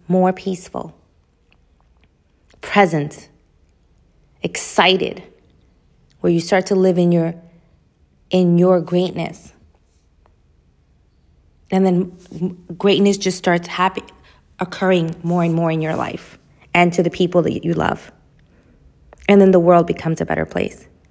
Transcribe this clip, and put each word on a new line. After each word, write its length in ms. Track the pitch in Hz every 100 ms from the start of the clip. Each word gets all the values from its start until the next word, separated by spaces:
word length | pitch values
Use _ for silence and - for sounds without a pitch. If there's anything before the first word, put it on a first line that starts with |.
| -
more 260 | 185 185
peaceful, 640 | 185 196 180 - - - - _ _ _ _ _ _ _ _ _ _ _ _ _ _ _ _
present, 680 | - 202 190 156 147 - - _ _ _ _ _ _ _ _ _ _ _
excited, 800 | - - - - 180 190 - - - _ _ _ _ _ _ _ _ _
where 120 | 175
you 60 | 170
start 280 | 165 190 185
to 100 | 190
live 220 | 185 180
in 120 | 175
your, 240 | 170 165 - - _ _ _ _ _ _ _ -
in 280 | 185 180 170
your 220 | 180 180
greatness. 720 | 170 175 185 - 165 - - _ _ _ _ _ _ _ _ _ _ _ _ _ _ _ _ _ _ _ _ _ _
And 160 | 190
then 720 | 190 180 185 - - - 180 - - 170
greatness 400 | 202 202 202 202
just 200 | 196 180
starts 280 | - 175 175
happen, 380 | - 185 - - - _ _ _ -
occurring 560 | 180 - 185 185 160 165
more 180 | 170 175
and 100 | 170
more 200 | 165 165
in 100 | 160
your 140 | 156 147
life 420 | - - - - _ _ _
and 200 | 175 175
to 100 | 175
the 80 | 170
people 320 | - 175 175
that 220 | 160 -
you 100 | 170
love. 380 | 170 85 - - - _ _ _ _ _ _ _ _ _ - -
And 120 | 202
then 100 | 196
the 80 | 185
world 300 | 170 175 170
becomes 320 | 175 160 160
a 40 |
better 220 | 165 - 80
place, 400 | - - - - _ _